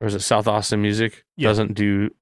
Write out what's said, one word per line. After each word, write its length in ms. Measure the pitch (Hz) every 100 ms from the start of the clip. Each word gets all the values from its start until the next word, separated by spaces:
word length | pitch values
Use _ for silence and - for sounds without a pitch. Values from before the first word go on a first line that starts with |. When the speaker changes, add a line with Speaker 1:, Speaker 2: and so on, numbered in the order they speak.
Speaker 1:
or 60 | 110
is 60 |
it 60 | 101
South 260 | - 110 110
Austin 340 | 107 104 107
Music, 420 | 104 107 113 - _ -
Speaker 2:
Yeah. 120 | 113
Speaker 1:
doesn't 260 | 107 104
do 360 | 104 104 98 104 -